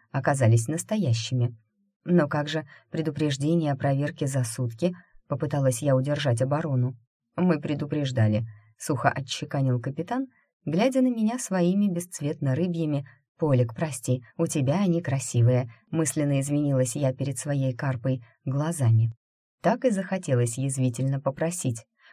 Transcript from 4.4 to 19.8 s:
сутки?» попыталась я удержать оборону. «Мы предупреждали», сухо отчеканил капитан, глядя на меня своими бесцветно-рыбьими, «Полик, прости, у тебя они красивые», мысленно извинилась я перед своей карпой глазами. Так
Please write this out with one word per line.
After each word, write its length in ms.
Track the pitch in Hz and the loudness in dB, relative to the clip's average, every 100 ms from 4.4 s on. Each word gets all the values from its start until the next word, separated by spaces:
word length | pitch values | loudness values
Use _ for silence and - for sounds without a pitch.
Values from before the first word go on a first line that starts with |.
сутки?» 500 | 120 - 123 117 175 180 - - - | -2 -2 -6 -2 -4 -4 -14 -20 -8
попыталась 540 | 143 151 143 135 123 | -4 -2 0 0 2
я 120 | 147 | 2
удержать 480 | 131 131 147 143 117 | 2 2 0 0 0
оборону. 540 | 135 147 165 127 123 - _ _ _ - | 0 0 0 0 0 -2 _ _ _ 0
«Мы 240 | 180 156 | 2 2
предупреждали», 840 | 147 143 147 151 139 123 107 107 113 - _ _ | 0 -4 -2 -2 0 2 2 2 -2 -10 _ _
сухо 300 | - 143 139 | -4 0 0
отчеканил 720 | - 139 - 147 147 135 123 | -2 -6 -8 -6 -2 0 0
капитан, 460 | 127 139 170 247 269 _ _ _ | -2 -6 -4 -4 -6 _ _ _
глядя 360 | - 160 247 262 | -4 0 2 4
на 80 | 254 | 2
меня 300 | 233 214 247 | 2 -2 -2
своими 500 | - 185 175 196 208 | -2 0 2 2 0
бесцветно-рыбьими, 1160 | 170 175 - 143 156 139 131 180 165 156 147 143 _ _ _ | -2 -6 -6 -6 -2 -2 0 0 -2 -2 -2 -6 _ _ _
«Полик, 360 | 165 131 117 | 2 4 2
прости, 480 | - 156 131 - 131 - - | -2 -4 -4 -2 -4 -4 -4
у 100 | 165 | -2
тебя 340 | 156 131 165 | 0 0 2
они 180 | 196 165 | 2 0
красивые», 720 | 175 135 - 120 117 123 120 - _ | 0 -4 -2 2 4 4 0 -8 _
мысленно 500 | 160 156 156 143 139 | -2 0 0 0 0
извинилась 540 | 139 147 147 135 127 | 0 0 2 2 0
я 180 | 147 135 | 0 -2
перед 260 | 127 135 139 | -2 -4 -4
своей 360 | - 143 131 | -4 -2 -2
карпой 480 | 120 139 131 131 131 - _ | -2 -4 -2 -2 -2 -6 _
глазами. 680 | - 131 156 170 123 113 113 - _ _ _ _ | -4 -2 -2 0 4 4 2 -2 _ _ _ _
Так 220 | - 233 | 0 2